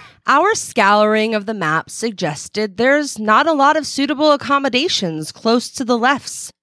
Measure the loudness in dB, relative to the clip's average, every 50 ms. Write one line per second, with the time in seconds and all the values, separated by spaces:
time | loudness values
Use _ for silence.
0 | -20 -20 -20 _ -2 0 2 4 4 2 0 -2 -4 -6 -2 2 2 4 4 4
1 | 4 2 2 2 0 0 -2 -4 -4 -6 -6 -4 -2 -2 -2 -2 -2 -6 -10 -8
2 | -6 -6 -6 -4 -4 -4 -4 -6 -10 -10 -6 -4 -4 -4 -2 0 2 2 2 2
3 | 0 -4 -6 -4 2 4 4 4 4 2 2 2 4 2 2 2 -2 -4 -4 -4
4 | -2 -2 0 2 2 2 2 2 0 0 0 0 0 0 -2 0 -2 -2 -2 -2
5 | -4 -4 -4 -6 -8 -10 -10 -4 0 0 0 0 0 -4 -8 -6 -2 -2 0 0
6 | 2 0 0 -2 -4 -10 -14 -14 -14 -16 -18 _